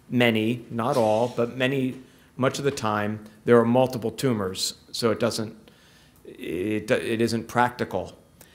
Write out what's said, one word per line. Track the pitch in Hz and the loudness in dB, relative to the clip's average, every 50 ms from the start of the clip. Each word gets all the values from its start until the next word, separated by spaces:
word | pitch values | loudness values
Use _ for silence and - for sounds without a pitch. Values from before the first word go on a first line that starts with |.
| - - | -12 -4
many, | 127 120 123 117 110 110 110 117 127 127 - - | 0 2 4 4 4 2 2 0 -2 -4 -6 -8
not | 123 117 110 131 143 | -6 -4 -2 0 2
all, | 127 113 107 107 110 120 120 123 | 2 4 4 4 2 2 0 0
but | - 120 120 120 | -2 -2 -2 -2
many, | 131 127 131 139 135 127 131 127 - - - _ - - _ _ | -2 -2 -2 0 -2 -2 -4 -6 -8 -16 -20 _ -20 -20 _ _
much | - 123 131 127 - | -2 -2 -2 -2 -2
of | 143 | -4
the | 139 | -4
time, | 139 - 113 107 107 104 104 104 107 110 - - - - - | -4 -2 -2 -2 0 0 -2 -2 -4 -8 -10 -16 -20 -4 2
there | 123 120 120 | 6 6 8
are | 113 | 8
multiple | 117 120 127 131 123 - 117 107 113 | 6 4 4 4 2 0 -2 -4 -6
tumors, | - - - 135 117 104 98 92 92 - - - - - - - - | -6 -2 -2 -2 -2 -2 -2 -4 -6 -6 -6 -6 -8 -10 -16 -14 -8
so | - 120 113 | -2 0 0
it | 107 - | 0 2
doesn't, | 123 110 - - 110 104 - - - - - _ _ - - - _ _ _ _ - | 0 -2 -2 -2 -6 -8 -10 -16 -20 -20 -20 _ _ -20 -20 -20 _ _ _ _ -20
it, | - - - - - 80 90 92 107 107 107 107 110 | -20 -18 -14 -10 -8 -6 -4 -2 -2 -2 -2 0 0
it | 123 78 78 110 113 110 | 0 0 0 -2 0 0
isn't | 117 110 117 113 104 - | 0 0 0 -2 -4 -2
practical. | - 120 120 123 - - 113 - - 92 85 85 - - - _ _ - - - | 0 2 2 2 0 -4 -6 -4 -4 -6 -6 -8 -12 -20 -20 _ _ -20 -20 -20